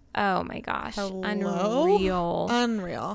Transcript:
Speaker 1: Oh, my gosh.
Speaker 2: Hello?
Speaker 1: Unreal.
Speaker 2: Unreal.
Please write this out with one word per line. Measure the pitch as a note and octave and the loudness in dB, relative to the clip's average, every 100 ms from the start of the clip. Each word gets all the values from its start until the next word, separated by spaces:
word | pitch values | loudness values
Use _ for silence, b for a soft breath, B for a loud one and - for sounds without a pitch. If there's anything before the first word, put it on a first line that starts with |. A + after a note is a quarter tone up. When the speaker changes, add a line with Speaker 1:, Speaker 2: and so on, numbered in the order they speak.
| - | -8
Speaker 1:
Oh, | - G3+ F3+ | -2 0 0
my | - - | -2 -6
gosh. | - - - | -6 -6 -4
Speaker 2:
Hello? | G#3 G3 F#3+ | -6 -6 -4
Speaker 1:
Unreal. | G3+ G#3 G3 F3 G#3 B3+ F4 G4+ F#3+ F3+ E3+ - - | -4 -2 0 0 2 4 4 4 4 2 0 0 2
Speaker 2:
Unreal. | A#3+ A#3+ A3 F3+ A2+ D3 | 2 2 0 -4 -4 -4